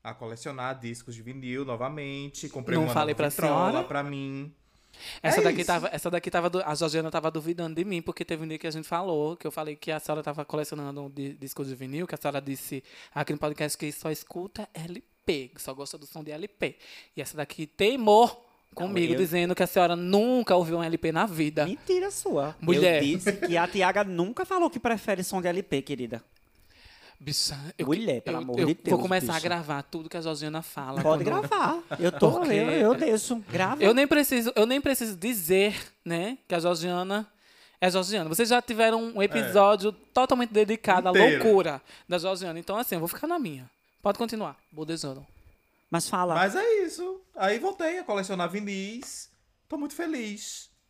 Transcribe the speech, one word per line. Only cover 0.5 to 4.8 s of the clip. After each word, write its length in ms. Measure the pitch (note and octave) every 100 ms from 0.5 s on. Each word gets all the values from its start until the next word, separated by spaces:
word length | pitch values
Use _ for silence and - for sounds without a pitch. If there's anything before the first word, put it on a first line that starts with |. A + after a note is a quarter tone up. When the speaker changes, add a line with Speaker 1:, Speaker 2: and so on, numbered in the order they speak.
| C3 B2+ C3
Speaker 1:
discos 340 | A#2+ A#2 -
de 80 | A2+
vinil 420 | A2+ C3+ B2+ B2+
novamente. 840 | C3+ A2+ C3 D3+ C#3 C#3 C#3+ - D3
Comprei 260 | C#3 A#2+ E3+
Speaker 2:
Não 80 | D#3
Speaker 1:
uma 80 |
Speaker 2:
falei 200 | B2 D3+
Speaker 1:
nova 40 | D3
Speaker 2:
pra 120 | D3
Speaker 1:
vitrola 380 | - D#3 D3+ F#3
Speaker 2:
senhora? 180 | D4 -
Speaker 1:
pra 160 | C#3+
mim. 480 | C#3+ C#3 C3+ C3+ C#3+ _ _ _